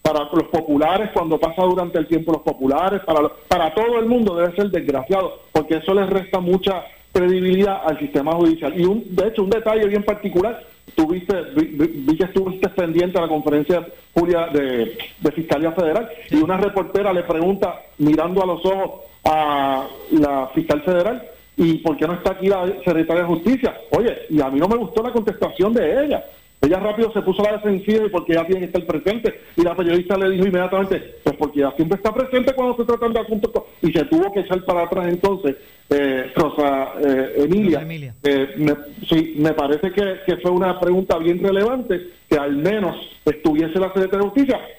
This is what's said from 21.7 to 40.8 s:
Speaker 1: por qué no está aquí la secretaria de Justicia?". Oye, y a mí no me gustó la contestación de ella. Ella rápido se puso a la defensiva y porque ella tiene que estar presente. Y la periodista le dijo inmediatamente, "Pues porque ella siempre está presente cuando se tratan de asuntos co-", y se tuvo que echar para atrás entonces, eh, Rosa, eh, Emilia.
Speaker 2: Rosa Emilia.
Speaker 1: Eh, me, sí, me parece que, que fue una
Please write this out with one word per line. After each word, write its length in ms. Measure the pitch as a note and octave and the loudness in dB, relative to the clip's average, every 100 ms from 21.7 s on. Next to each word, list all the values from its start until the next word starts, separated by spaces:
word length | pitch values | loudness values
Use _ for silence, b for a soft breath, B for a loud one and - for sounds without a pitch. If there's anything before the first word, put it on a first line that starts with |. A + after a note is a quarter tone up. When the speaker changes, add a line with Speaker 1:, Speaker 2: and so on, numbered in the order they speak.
Speaker 1:
por 240 | D#3+ E3 C#3+ | 2 0 -2
qué 80 | D#3 | -2
no 80 | |
está 180 | F3 G3 | -2 -2
aquí 160 | F#3+ F#3+ | 0 0
la 180 | G3 F3+ G3+ | 2 0 -2
secretaria 400 | - D#3+ D#3+ E3+ | 0 0 2 0
de 60 | F3 | 0
Justicia?". 460 | E3+ G3+ C4 A3 - - | 0 2 2 0 -4 -2
Oye, 320 | D3+ A3+ D#3+ - | 0 0 -2 -2
y 100 | D3+ | 0
a 80 | C3+ | 2
mí 100 | C3+ | 2
no 100 | F3 | 2
me 80 | A#3 | 0
gustó 260 | A3 - | 0 -2
la 100 | A#3 | 0
contestación 600 | A#3 G#3+ F#3 E3+ - G3 | -2 -2 -2 -4 0 2
de 320 | A#3 D#3+ A3 - | 2 2 2 0
ella. 180 | E3 - B B _ | -2 -6 B B _
Ella 160 | C#3 F#3 | 2 2
rápido 340 | G#3 G#3+ A3+ | 0 0 0
se 80 | G#3 | 0
puso 220 | F#3+ F#3 | -2 2
a 80 | G#3 | 0
la 80 | G#3+ | 0
defensiva 480 | G#3 F#3+ F#3+ A3 G#3+ | 0 0 2 2 2
y 20 | |
porque 240 | F3+ - | -2 0
ella 140 | E3 E3 | 0 2
tiene 140 | F#3 | -2
que 60 | F3+ | 0
estar 200 | F3+ E3+ | -4 -2
presente. 540 | D#3 F3+ A3+ A3+ - B - | -2 -2 0 -2 -4 B 0
Y 60 | |
la 120 | E3+ E3+ | 0 2
periodista 400 | F3 F3 F3+ G3 | 2 2 2 0
le 140 | F#3+ | 2
dijo 160 | F#3+ G3 | 2 2
inmediatamente, 680 | F3+ F3+ F#3+ G3 F#3 - - | 2 0 0 0 -2 -4 -4
"Pues 140 | - C#3 | -4 -2
porque 240 | D3 C#3+ | -2 0
ella 120 | C3+ - | 0 0
siempre 200 | D#3+ F#3+ | 0 0
está 180 | A3 | 0
presente 400 | A3 B3+ B3+ B3+ | -2 0 0 0
cuando 220 | C4 B3 A#3+ | 0 -2 0
se 80 | |
tratan 280 | A#3+ A#3 A#3 | 0 0 0
de 80 | A3+ | -2
asuntos 300 | G#3+ G#3+ - | -2 -2 -2
co-", 160 | G#3+ - B | -4 -6 B
y 100 | E3 | 0
se 120 | D#3 D3 | 0 2
tuvo 260 | D#3+ G3 | 2 2
que 80 | G3+ | 0
echar 240 | F3+ F#3 | -2 -4
para 200 | F#3 F3 | 0 0
atrás 240 | E3+ F#3 F3 | 0 -2 -2
entonces, 480 | F3 G3 F#3+ D3+ C3+ B B _ | 0 0 0 -2 -4 B B _
eh, 420 | C#3+ C#3+ C3 B2+ | 0 2 -2 -4
Rosa, 580 | - D#3 C#3+ C#3+ C3+ C3+ - | 0 0 2 0 0 -4 -2
eh, 280 | C#3+ C3 C3 A#2+ | 0 2 0 0
Emilia. 360 | D3 F#3+ G#3 D3 | 2 2 2 0
Speaker 2:
Rosa 20 | |
Emilia. 320 | D#3+ E3 C#3 A2 | -2 -10 -12 -4
Speaker 1:
Eh, 320 | C#3+ C#3 C#3 - | 0 0 0 0
me, 160 | D3+ D3 - - - | 0 0 -6 -14 0
sí, 280 | E3 D#3+ D3 | 0 0 0
me 160 | D3+ | 0
parece 400 | D#3 C#3 D3+ F#3+ | 0 0 0 0
que, 280 | F#3 G3+ F#3+ | -2 -2 -2
que 140 | - E3 | -2 -2
fue 140 | F3+ | 0
una 280 | F3+ F#3+ F3+ | 2 0 0